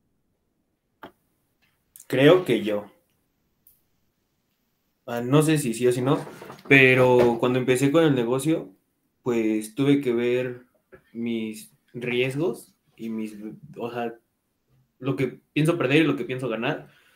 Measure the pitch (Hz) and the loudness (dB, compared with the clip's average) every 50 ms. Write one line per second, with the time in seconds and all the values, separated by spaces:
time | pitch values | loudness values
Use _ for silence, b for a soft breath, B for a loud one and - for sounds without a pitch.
0 | _ _ _ _ _ _ _ _ _ _ _ _ _ _ _ _ _ _ _ _ | _ _ _ _ _ _ _ _ _ _ _ _ _ _ _ _ _ _ _ _
1 | - - _ _ _ _ _ _ _ _ _ _ _ _ _ _ _ _ - - | -20 -20 _ _ _ _ _ _ _ _ _ _ _ _ _ _ _ _ -20 -18
2 | - - - 127 139 151 180 185 - - 117 104 101 107 104 104 101 - _ _ | -10 -4 0 4 6 6 6 6 4 0 -2 -2 -2 -4 -4 -6 -6 -10 _ _
3 | _ _ _ _ _ _ _ _ _ _ _ _ _ _ _ _ _ _ _ _ | _ _ _ _ _ _ _ _ _ _ _ _ _ _ _ _ _ _ _ _
4 | _ _ _ _ _ _ _ _ _ _ _ _ _ _ _ _ _ _ _ _ | _ _ _ _ _ _ _ _ _ _ _ _ _ _ _ _ _ _ _ _
5 | - 120 120 120 120 123 139 151 151 156 156 147 123 117 107 117 123 123 123 131 | -14 -10 -8 -6 -2 2 2 2 4 4 2 0 0 -4 -2 0 0 0 2 0
6 | 123 139 147 - - - B B B B B B B - 139 135 131 127 127 127 | 0 0 -2 -2 -4 -10 B B B B B B B 4 6 6 8 6 6 6
7 | 127 127 123 123 120 120 117 117 127 123 127 127 123 127 127 123 139 139 143 165 | 4 6 6 6 4 4 2 0 0 0 0 0 0 0 0 2 2 2 4 4
8 | 165 156 135 123 117 117 127 135 139 156 160 - - - - _ _ _ _ _ | 4 4 2 2 0 0 -2 -2 0 -2 -2 -2 -4 -10 -20 _ _ _ _ _
9 | _ _ _ _ - 123 120 117 110 110 110 107 107 - - - 139 143 143 139 | _ _ _ _ -6 -4 -2 0 0 0 -2 -2 -6 -8 -6 -2 0 2 2 2
10 | 135 123 117 120 120 120 123 127 127 127 123 123 - _ _ _ _ _ - - | 0 -2 -2 0 0 0 -2 -2 -4 -6 -10 -12 -18 _ _ _ _ _ -20 -20
11 | _ _ - 117 117 117 117 113 110 110 107 110 - - _ _ _ _ - 127 | _ _ -12 -10 -8 -6 -6 -6 -6 -8 -12 -14 -18 -20 _ _ _ _ -14 -10
12 | 123 123 120 123 127 131 131 143 165 214 233 - - _ _ _ _ _ _ - | -8 -4 -2 -2 -2 -2 -2 -4 -4 -4 -6 -8 -14 _ _ _ _ _ _ -14
13 | 113 113 110 110 110 107 107 101 107 110 - - - - - 95 117 117 117 123 | -12 -10 -8 -8 -10 -10 -12 -14 -16 -16 -16 -18 -20 -20 -14 -12 -10 -10 -8 -8
14 | 117 113 - - _ _ _ _ _ _ _ _ _ _ _ _ _ _ _ - | -8 -8 -10 -14 _ _ _ _ _ _ _ _ _ _ _ _ _ _ _ -10
15 | 131 139 131 - 135 120 - - _ _ - 147 151 160 160 - 131 127 143 160 | -6 -6 -4 -4 -4 -6 -6 -12 _ _ -4 -2 0 0 0 -2 0 2 2 2
16 | 160 147 139 - 117 - 127 127 135 117 110 110 120 139 170 185 - B B B | 2 2 0 -4 -6 -8 -8 -8 -8 -8 -6 -6 -6 -6 -6 -8 -12 B B B
17 | B B B | B B B